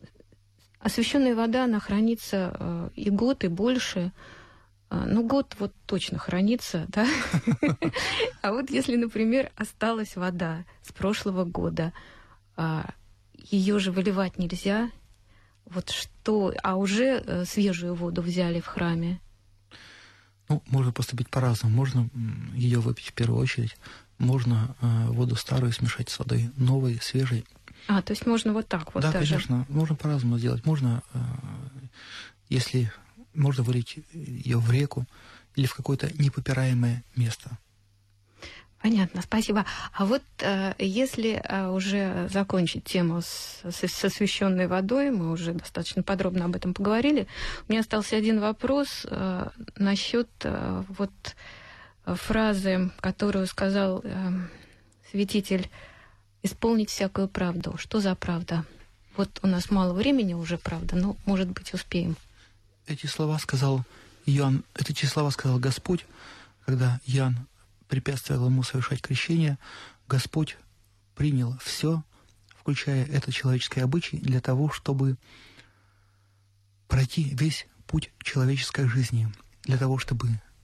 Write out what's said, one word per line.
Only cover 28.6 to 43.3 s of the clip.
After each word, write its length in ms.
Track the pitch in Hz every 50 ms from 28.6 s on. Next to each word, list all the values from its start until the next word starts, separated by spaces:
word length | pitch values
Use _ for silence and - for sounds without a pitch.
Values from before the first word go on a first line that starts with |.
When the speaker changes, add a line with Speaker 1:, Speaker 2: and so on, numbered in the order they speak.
| 220 -
Speaker 1:
так 240 | - 170 160 - -
вот 60 | - 139
Speaker 2:
Да, 80 | 156
Speaker 1:
даже? 140 | 151 - 147
Speaker 2:
конечно, 380 | 147 156 143 - - 127 123 131
можно 280 | 135 143 151 160 156 156
по-разному 420 | 139 - 151 147 139 120 120 120 117
сделать. 260 | 117 123 120 117 -
Можно, 380 | 151 156 143 131 123 117 123 - - -
э, 60 | 127 120 120 123 127 131 143 151 127 131 131 135 135 131 - - - - - - - - - - _ _ -
если 420 | 135 127 120 - - 127 120 107 - - - - - - 247 _ -
можно 280 | 160 139 139 135 127 120
вылить 360 | 117 127 123 117 - - 156 151 - -
её 460 | 165 143 131 123 123 131 127 123 117
в 120 | 117 117
реку 340 | 120 131 143 139 - 131 123 - - - - - - - _ _ -
или 100 | - 135
в 100 | 123 -
какое-то 340 | - 127 - 139 127 - 147 170
непопираемое 840 | 147 147 139 - - 127 - 135 131 131 131 127 120 120 120 120 123 - - -
место. 420 | 123 120 113 110 - - - 120 - _ _ _ _ _ _ _ _ _ _ _ _ _ _ _ - - - - - - _ _ _
Speaker 1:
Понятно, 400 | - 220 226 202 185 170 - 180 180
спасибо. 420 | - - 220 214 - 208 208 190 - - - - - -
А 120 | - 196
вот, 160 | 196 247 277 - - - -
э, 340 | - 196 196 190 190 196 -
если, 640 | - 196 190 190 226 269 262 - - 220 226 214 - -
э, 240 | - - 196 190 185
уже 600 | 185 190 185 196 196 202 196 190 185 180 175 190
закончить 520 | 190 196 196 196 - 185 175 160 - - -
тему 380 | - - 185 175 165 170 170
с, 400 | 170 -